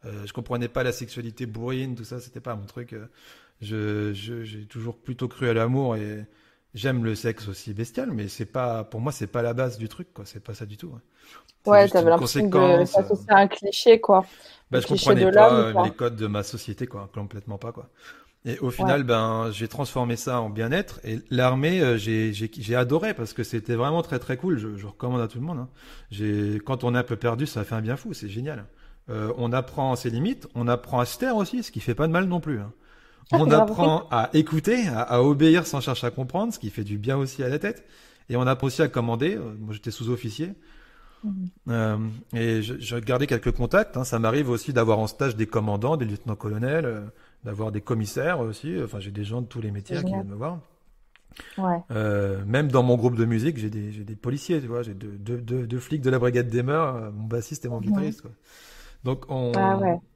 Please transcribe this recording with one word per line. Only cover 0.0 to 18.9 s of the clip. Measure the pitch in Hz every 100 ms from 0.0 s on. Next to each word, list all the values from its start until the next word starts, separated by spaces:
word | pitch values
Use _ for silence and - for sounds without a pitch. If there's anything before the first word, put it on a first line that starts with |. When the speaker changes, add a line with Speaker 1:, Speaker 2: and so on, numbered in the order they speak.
| 117
Speaker 1:
Euh, | 107 104
je |
comprenais | - 117 120 120
pas | -
la | 123
sexualité | 117 117 - 117 110 123
bourrine, | 110 120 131 135 117
tout |
ça, | 110 123
c'était | - 120
pas | 123 110
mon | 104
truc. | - 120
Euh, | 107 110 _ - - _ _
je... | 104 110 107 104 104
je, | 101 104 117
j'ai | 110 107 104
toujours | 117 113 117
plutôt | - 120 123
cru | - 127
à |
l'amour | 113 113 131 135 110
et | 104 107 107 _ _ _ _
j'aime | - 127 127
le | 113 107
sexe | 120 110 104
aussi | 95 -
bestial, | 101 117 - 262
mais | 127 101
c'est | - 107
pas, | 135 123 113
pour | 107 110
moi, | 127
c'est | 143 101
pas | 123
la | 117
base | 120 131 110
du | 110
truc, | - 175
quoi. | - 101
C'est | 104
pas | -
ça | 104 104
du | 104
tout, | 170
ouais. | 120 _ _ _ - _ _
C'est | - 202
Speaker 2:
Ouais, |
Speaker 1:
juste | 202
Speaker 2:
t'avais | 185 165
Speaker 1:
une |
Speaker 2:
l'impression | 165 123 143 208
de | 185 180 175
Speaker 1:
conséquence, | 180
Speaker 2:
s'associer | 202 196 202 202
Speaker 1:
euh. |
Speaker 2:
à | 202
un | 196
cliché, | - 202 202 - 226
quoi. | 226 190 175 - - - _
Speaker 1:
Bah, | 127
Speaker 2:
Le |
Speaker 1:
je | -
Speaker 2:
cliché |
Speaker 1:
comprenais | - - 190
Speaker 2:
de | 190
Speaker 1:
pas, |
Speaker 2:
l'homme, | 202 220 - -
Speaker 1:
euh, |
Speaker 2:
quoi. | 185
Speaker 1:
les | 180
codes | - 120 113
de | 107
ma | 104
société, | 101 110 - 101 -
quoi, | 101 98
complètement | - 101 104 101 101
pas, | 117
quoi. | - - _ - - _ _
Et | - 123
au | 131 123
Speaker 2:
Ouais. | 190